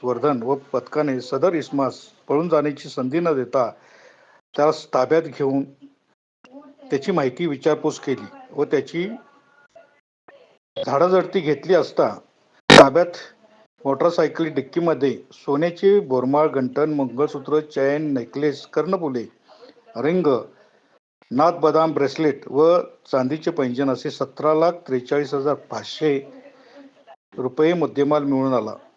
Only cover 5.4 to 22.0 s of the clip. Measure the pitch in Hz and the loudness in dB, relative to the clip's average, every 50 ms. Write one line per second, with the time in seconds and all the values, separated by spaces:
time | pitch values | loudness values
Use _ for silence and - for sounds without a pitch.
5.4 | 147 135 135 139 139 135 - _ - - _ _ _ _ _ _ _ _ _ _ | -2 0 0 -2 -4 -4 -10 _ -20 -20 _ _ _ _ _ _ _ _ _ _
6.4 | _ - 254 277 - - - _ - - - 135 - 202 190 160 143 131 123 - | _ -20 -20 -20 -20 -20 -20 _ -10 -6 -6 -4 -2 -2 0 0 0 0 -2 -2
7.4 | 175 170 143 131 - 160 151 - - 156 135 - - - 131 - 107 101 - - | -6 -6 -6 -2 0 0 0 2 -2 -4 -4 -4 -6 -6 -6 -6 -6 -18 -18 -20
8.4 | - - - - 147 143 - 139 131 - - 165 175 202 233 254 - _ _ _ | -20 -14 -4 -4 -2 0 0 -2 -2 -2 -6 -6 -6 -6 -8 -12 -16 _ _ _
9.4 | _ _ _ _ _ _ _ - - _ _ _ _ _ _ _ _ - - - | _ _ _ _ _ _ _ -20 -20 _ _ _ _ _ _ _ _ -20 -20 -20
10.4 | - _ _ _ _ _ _ - - - 127 139 165 180 185 185 175 185 - 196 | -20 _ _ _ _ _ _ -10 -6 -2 0 2 2 4 4 2 2 0 -4 -2
11.4 | 160 147 147 139 - 160 190 170 139 - - - 151 117 104 104 - _ _ _ | 0 0 -2 -2 0 2 2 2 2 0 0 0 0 0 0 -6 -16 _ _ _
12.4 | _ _ _ _ _ _ - - - 139 131 165 175 175 - - - - _ _ | _ _ _ _ _ _ 10 10 10 10 8 2 2 2 -2 -14 -18 -20 _ _
13.4 | _ _ _ _ _ _ _ _ - 139 135 135 156 170 170 - 165 147 127 - | _ _ _ _ _ _ _ _ -2 -2 0 2 2 0 2 2 0 0 0 -2
14.4 | 165 156 151 139 127 - - 175 170 170 156 131 139 135 120 - - _ - - | -4 -2 -2 -6 -6 -4 -4 -2 0 0 0 2 0 -2 -2 -4 -10 _ -20 -14
15.4 | - - 139 139 160 175 170 - - 196 202 202 196 135 131 127 123 127 139 147 | -4 -2 -2 0 0 -2 -2 2 4 4 4 4 2 2 -2 0 0 2 2 2
16.4 | 156 156 - 139 127 123 127 143 147 156 151 143 139 123 113 120 147 147 - 175 | 2 2 2 0 -2 -2 0 -2 -2 0 0 -2 -4 -4 -2 -2 -4 -2 -4 -8
17.4 | - - 143 151 151 151 - 139 135 139 143 151 156 151 139 127 117 117 - 139 | -6 -2 -2 -2 -2 -2 -4 -2 0 0 0 -2 -2 -2 -4 -4 -4 -6 -8 -4
18.4 | 147 151 135 135 - - - 156 151 160 190 185 170 147 131 120 110 113 _ _ | -2 -2 -4 -4 -12 -6 -4 -4 -2 -2 -4 -4 -4 -4 -6 -6 -8 -10 _ _
19.4 | _ _ - - - - - _ _ - - 113 120 147 175 185 170 147 135 113 | _ _ -20 -20 -20 -20 -20 _ _ -16 -10 -4 -2 0 0 2 2 2 0 0
20.4 | - - _ _ _ _ _ _ _ _ _ _ _ _ _ _ _ _ 117 127 | -2 -8 _ _ _ _ _ _ _ _ _ _ _ _ _ _ _ _ 0 2
21.4 | 151 170 170 160 147 156 147 156 160 160 151 135 | 2 2 2 4 2 2 4 4 2 2 2 0